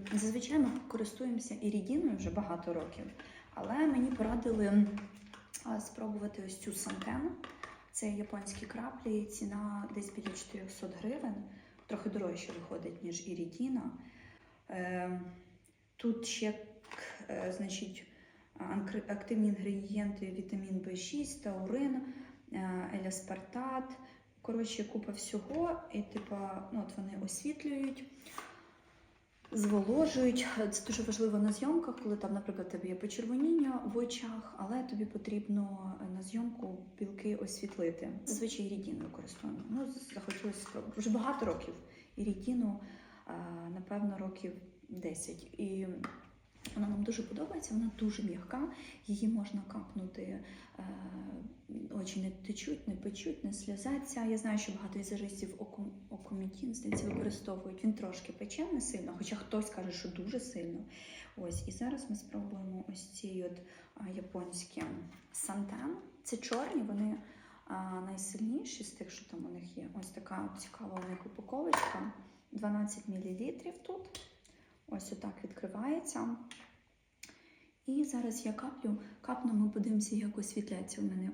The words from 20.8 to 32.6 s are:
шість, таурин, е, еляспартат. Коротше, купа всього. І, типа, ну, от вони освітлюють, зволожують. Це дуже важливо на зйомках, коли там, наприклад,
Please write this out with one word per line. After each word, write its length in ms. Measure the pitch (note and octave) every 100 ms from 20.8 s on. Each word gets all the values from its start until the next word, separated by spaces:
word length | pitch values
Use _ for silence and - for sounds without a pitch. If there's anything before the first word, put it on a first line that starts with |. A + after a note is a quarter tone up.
| F#3 F3+
шість, 480 | - D4 C#4 -
таурин, 580 | G#3 F#3 F#3+ B3 C#4+ B3+ - - - - -
е, 360 | G3 F#3 F#3 F#3 G3
еляспартат. 960 | F#3+ F#3 - F#3+ - B3 C4 C4 C4 - - - - -
Коротше, 420 | - A3+ A3 -
купа 280 | G#3 G#3+ G#3
всього. 680 | G3+ - G#3 G3 D4 E4+ E4 -
І, 80 | G#3
типа, 680 | G#3 G#3+ - G3+ G3 F#3+ -
ну, 140 | A3+ G3
от 100 | -
вони 220 | G3 G3+ F#3+
освітлюють, 800 | - D4 D4+ D4+ C#4 C4+ C4+ - - - - - - - - - - - - _ _ -
зволожують. 960 | A3 G#3 G#3 G3 C4+ D#4 C4 B3+ B3 - A3+ G#3
Це 160 | - -
дуже 160 | G#3+
важливо 360 | A3 G#3+ A3 G#3
на 120 | G#3
зйомках, 480 | G#3 C#4 E4 E4 B3
коли 120 | G#3+ G#3
там, 180 | F#3+
наприклад, 360 | G3 G#3 G3